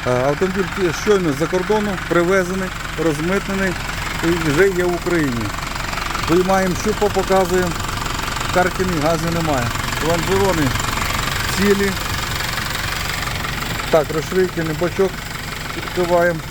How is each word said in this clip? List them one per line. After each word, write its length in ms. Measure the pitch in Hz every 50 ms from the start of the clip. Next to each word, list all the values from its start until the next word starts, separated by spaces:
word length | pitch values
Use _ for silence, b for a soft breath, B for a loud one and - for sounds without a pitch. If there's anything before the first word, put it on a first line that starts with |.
| - 123
Е, 40 |
автомобіль 520 | 127 123 127 139 147 143 190 185 185 196 190 165 -
ті-, 180 | 196 196 175 143 - -
щойно 300 | 214 208 196 180 160 135
з-за 120 | 131 160
кордону 460 | 160 180 185 180 180 208 214 208 208 196 156 - -
привезений, 600 | 165 170 175 170 190 190 180 175 185 190 190 185 - - - - - - 160
розмитнений 680 | 165 151 143 156 175 185 202 - - 196 196 190 185 165 - - - - - - - - - -
і 260 | 165 170 170 165 156
вже 200 | 139 151 190 202
є 140 | 185 175 180
в 120 | 180 175
Україні. 480 | 170 - 175 175 170 151 139 120 117 110 104 - - - - - - - - - - - - - - - -
Виймаємо 460 | 160 180 180 185 190 190 190 185 175 -
щупо, 280 | - 214 208 - 208 202
показуємо. 640 | 202 196 185 - 190 190 190 170 180 185 185 175 160 - - - - - - - - - - - - - - - -
Картини, 380 | 185 180 180 175 - 190 185 180 160 143
газу 220 | 156 170 160 160 170 165 165
немає. 240 | 165 160 147 131 120 120 - - - - - - 139 156
Лонжерони 600 | 170 170 160 - 185 196 196 190 180 165 147 127 - - - - - - - - - - - - - - - - - -
цілі. 340 | 190 202 202 196 202 196 190 185 - - - - - - - - - - - - - - - - - - - - - - - - - - - - - - - - - - - - - -
Так, 140 | - 160 147 127 151
розширительний 600 | 160 147 - 185 185 185 175 151 175 165 160 156 151
бачок 300 | 175 170 - - 190 185 - - - - - - - - - - - - - 165
відкриваємо. 640 | - - - 170 180 170 175 175 170 175 170 160 - -